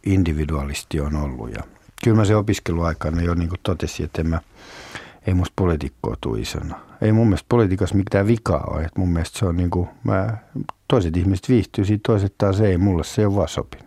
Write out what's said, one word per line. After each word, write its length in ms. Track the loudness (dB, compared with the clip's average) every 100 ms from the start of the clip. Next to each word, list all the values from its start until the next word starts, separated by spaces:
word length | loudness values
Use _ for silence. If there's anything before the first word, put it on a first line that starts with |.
| 0
individualisti 920 | 2 2 0 -2 -4 -4 -8 -6 -4
on 160 | -2 -2
ollut. 340 | -4 -6 -10
Ja 120 | -12 -14 -20 _ -2
kyllä 120 | 2 4
mä 80 |
se 120 | 4 2
opiskeluaikana 880 | 2 -2 -2 -2 -2 -2 -2 0
jo 120 | 0
niin 140 | 0 -2
kuin 120 | -4
totesin, 440 | -4 -4 -4 -6 -6
että 160 | -4
en 60 | -2
mä, 120 | -2 -6 -16 -20 -20 -18 -18 -18 -8 -2
ei 80 |
musta 180 | 0 0 0
poliitikkoa 580 | 0 0 -4 -8 -8 -6
tuu 140 | -6
isona. 460 | -6 -6 -8 -8 -12 -16 -2
Ei 120 | 2
mun 140 | 4 4
mielestä 200 | 2 2
politiikassa 480 | 2 4 2 0 0
mitään 300 | 2 2 2
vikaa 380 | 2 0 -2 -2
ole. 120 | -4
Et 140 | -4 -2
mun 120 | 0
mielestä 300 | 0 -2 -2
se 80 | -2
on 100 | 0
niinku, 320 | 0 -2 -4 -6
mä, 320 | -2 -2 -2 -6 -10 -12 -12 -12 -2
toiset 280 | 0 2 0
ihmiset 320 | 2 0 2
viihtyy 360 | 2 2 -2
siitä, 180 | 0 0 2
toiset 280 | 2 0 0
taas 220 | 0 2
ei. 180 | 2 4
Mulle 260 | 2 2
se 180 | 0 0
ei 40 | 0
ole 100 | 2
vaan 120 | -2
sopinut. 380 | -4 -8 -12